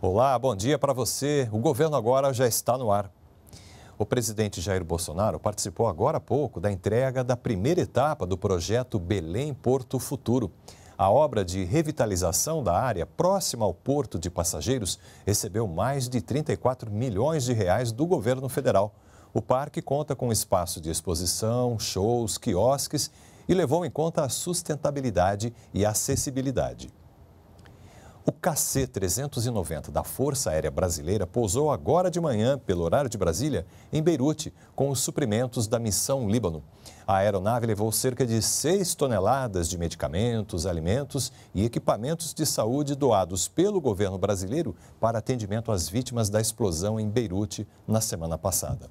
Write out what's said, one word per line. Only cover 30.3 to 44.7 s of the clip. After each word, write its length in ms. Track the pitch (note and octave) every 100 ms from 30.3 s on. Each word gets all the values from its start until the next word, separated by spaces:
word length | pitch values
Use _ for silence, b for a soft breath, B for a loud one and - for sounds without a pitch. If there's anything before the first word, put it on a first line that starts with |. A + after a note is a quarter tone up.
| C3+ -
Aérea 220 | D#2 D2+
Brasileira 560 | C#2 F2+ E2+ D#2+ G#2 F2+
pousou 420 | A#2+ A2+ G#2+ D3+
agora 400 | A#2 D2+ D#3+ F#3
de 120 | E3+
manhã, 360 | E3 A2 A2+ C#3
pelo 280 | - F2+ E2
horário 240 | A2 C#3
de 80 | G#2+
Brasília, 480 | F2 D#2+ D3 A#2 F2 B B
em 100 | D3
Beirute, 520 | D#3+ D#3 C3+ D3+ - B B
com 160 | - C#3
os 120 | C3
suprimentos 640 | - - C3+ G#2+ B2+ B2+ G#2+
da 100 | A#2+
Missão 520 | A2+ F#2 - C3+ G#2+
Líbano. 340 | A#2 G2 D#2 - B B B B
A 120 | G2
aeronave 500 | G2+ G2 F#2+ A#2+ A2+
levou 240 | G2+ A2
cerca 340 | G#2+ C3 B2 B2+
de 160 | A2+
seis 540 | - - C#3+ G3 F3 -
toneladas 720 | C#3 A2 - C3+ B2+ F#2 D#2+
de 100 | F2
medicamentos, 880 | E2+ - - E2 A#2+ A2+ G2 F#2 E2+
alimentos 680 | E2+ E2 A#2 C#3 C#3 - B B
e 120 | F2+ A2+
equipamentos 680 | - - B2 B2 E3 D3+
de 120 | - D3+
saúde 500 | - A2 C3+ C#3+ C#3
doados 540 | C#3 G#2 F#2 F#2 -
pelo 320 | - F#3+ G3+
governo 360 | C3+ F#2+ G2+ F#2+
brasileiro 560 | G2 G2 F#2+ C#3 D3+